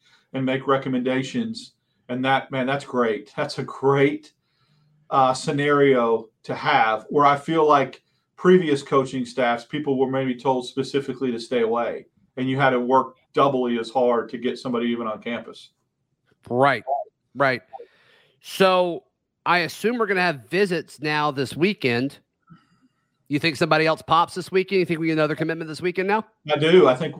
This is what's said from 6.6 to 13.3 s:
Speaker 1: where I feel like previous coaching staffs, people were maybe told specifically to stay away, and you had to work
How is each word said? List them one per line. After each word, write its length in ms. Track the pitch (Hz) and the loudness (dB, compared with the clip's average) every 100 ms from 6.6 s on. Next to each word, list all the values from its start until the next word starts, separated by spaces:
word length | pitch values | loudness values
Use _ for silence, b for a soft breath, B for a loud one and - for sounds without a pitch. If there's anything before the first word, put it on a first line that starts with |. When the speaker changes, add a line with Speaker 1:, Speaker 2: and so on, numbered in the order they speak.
| 147 135 110 110 - | 0 2 2 0 -2
Speaker 1:
where 160 | 147 143 | 2 4
I 100 | 143 | 2
feel 300 | - 160 151 | 0 2 4
like 340 | 143 135 - _ _ _ _ | 4 2 -6 _ _ _ _
previous 460 | 185 185 156 139 | 6 6 6 -2
coaching 440 | - 143 131 131 120 | 0 0 0 -4 -6
staffs, 400 | - 120 120 - | -2 0 0 -4
people 320 | 147 143 131 | -8 -4 -2
were 120 | 127 | 0
maybe 260 | 135 131 120 | 0 -4 -4
told 300 | 135 127 123 | -2 -2 -4
specifically 640 | 139 131 139 135 120 131 | -6 -4 -4 -4 -6 -4
to 80 | 117 | -6
stay 220 | 113 123 | -4 -2
away, 460 | 113 117 110 82 - _ _ - | 0 -2 -4 -8 -14 _ _ -8
and 120 | 131 | -4
you 80 | 131 | 2
had 120 | 135 | 2
to 80 | 123 | 2
work 380 | 123 131 127 - _ | 2 2 2 -10 _